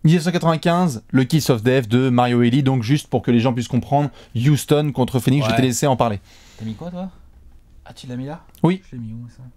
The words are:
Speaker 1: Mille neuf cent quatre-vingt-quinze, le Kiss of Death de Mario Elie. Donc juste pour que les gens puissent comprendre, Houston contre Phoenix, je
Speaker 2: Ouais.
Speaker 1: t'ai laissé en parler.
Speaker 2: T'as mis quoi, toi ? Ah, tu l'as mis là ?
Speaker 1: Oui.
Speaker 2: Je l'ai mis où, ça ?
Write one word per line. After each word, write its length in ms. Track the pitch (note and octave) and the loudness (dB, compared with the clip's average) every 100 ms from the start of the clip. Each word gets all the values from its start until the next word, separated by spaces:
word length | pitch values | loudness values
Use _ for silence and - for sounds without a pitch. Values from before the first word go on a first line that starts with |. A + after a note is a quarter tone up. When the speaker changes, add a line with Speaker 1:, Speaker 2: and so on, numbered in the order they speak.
Speaker 1:
Mille 100 | D#3 | 4
neuf 80 | E3+ | 2
cent 60 | D#3+ | 2
quatre-vingt-quinze, 720 | F3 E3 D#3+ F3 E3+ F3+ A2+ - | 0 0 0 0 2 0 -2 -2
le 140 | C3 | 0
Kiss 260 | B2+ D#3+ - | 2 0 2
of 120 | A#2+ | 0
Death 260 | A2+ C3 A2+ | 2 2 2
de 200 | A#2+ C3 | 0 2
Mario 320 | B2 B2 A#2+ | 2 2 4
Elie. 200 | A#2+ C3 | 4 4
Donc 200 | C3 C3 | 2 0
juste 260 | A2 D3 - | 0 -2 0
pour 140 | B2 | -4
que 80 | - | 2
les 100 | A#2 | 2
gens 120 | B2 | 2
puissent 160 | B2 A#2 | -2 -2
comprendre, 420 | B2 - C#3+ D3 - - A#2 | -4 0 -2 -2 -8 -10 0
Houston 560 | B2+ D3 - D3 D3+ | 2 2 2 0 0
contre 240 | B2+ B2 C3 | -2 -2 0
Phoenix, 280 | C3+ B2+ A2 | 0 0 2
je 40 | |
Speaker 2:
Ouais. 60 | A2+ | 0
Speaker 1:
t'ai 60 | |
laissé 240 | C3 A#2 D3 | 0 0 0
en 100 | B2+ | 2
parler. 240 | A2+ G2+ - - - - | 0 -2 -10 -20 -20 -14
Speaker 2:
T'as 60 | |
mis 100 | A2 | -12
quoi, 160 | A2 E3+ | -10 -12
toi ? 180 | F3 F#3 - - - - - _ - | -12 -12 -14 -20 -20 -20 -20 _ -20
Ah, 80 | - | -20
tu 140 | - C3 | -18 -12
l'as 100 | B2 | -10
mis 100 | C3+ | -10
là ? 140 | E3 - - | -14 -18 -2
Speaker 1:
Oui. 200 | E3 F#3+ - | -2 -2 -8
Speaker 2:
Je 60 | B2 | -14
l'ai 60 | |
mis 100 | A2 | -14
où, 160 | A2+ A#2+ | -14 -16
ça ? 140 | A#2+ B2+ | -18 -20